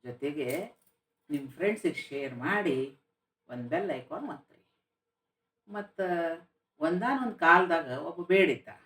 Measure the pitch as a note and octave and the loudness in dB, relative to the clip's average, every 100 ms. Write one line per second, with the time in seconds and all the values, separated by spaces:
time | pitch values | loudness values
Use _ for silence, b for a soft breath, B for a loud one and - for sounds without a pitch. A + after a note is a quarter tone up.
0 | B2+ B2 C#3+ D3 B2+ D3 A3 - _ _ | -12 -6 -6 -4 -2 -2 -4 -14 _ _
1 | _ _ _ C#3+ C3+ C#3 G3 A3 E3 - | _ _ _ -6 -6 -2 -2 0 -4 -4
2 | - C#3 C3+ B2 D3+ G#3 F#3 C3 C3+ - | -10 -8 -8 -6 -2 0 0 0 -2 -8
3 | _ _ _ _ _ B2 A#2+ D#3+ G3 C3 | _ _ _ _ _ -10 -4 -2 -2 -6
4 | B2 - C#4+ - _ _ _ _ _ _ | -8 -10 -10 -12 _ _ _ _ _ _
5 | _ _ _ _ _ _ - G#3 G3+ - | _ _ _ _ _ _ -12 -10 -10 -4
6 | F#3 F3 E3 E3 - _ _ _ D#3 F3+ | -2 0 0 -4 -10 _ _ _ 0 2
7 | A#3+ C4+ A#3+ G3+ A3 F3+ F3+ E3 - C4 | 2 0 -2 2 8 8 8 0 -2 -8
8 | D4+ - F3 F#3+ F#3 A#2 - - | -8 -10 4 6 6 2 -6 -20